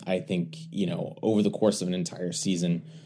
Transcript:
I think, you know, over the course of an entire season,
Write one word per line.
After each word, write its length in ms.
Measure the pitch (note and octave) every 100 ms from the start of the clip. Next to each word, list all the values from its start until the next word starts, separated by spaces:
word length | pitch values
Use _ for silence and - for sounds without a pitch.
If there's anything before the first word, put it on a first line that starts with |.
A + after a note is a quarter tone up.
| -
I 140 | F#2
think, 360 | - F2+ E2+ - -
you 140 | G2 F2+
know, 320 | E2+ E2+ -
over 180 | A2 G#2+
the 80 | G2+
course 320 | - G#2+ G#2
of 60 | F2+
an 80 | F#2
entire 360 | E2+ - F2
season, 520 | - G2 F2 F2 E2+ - -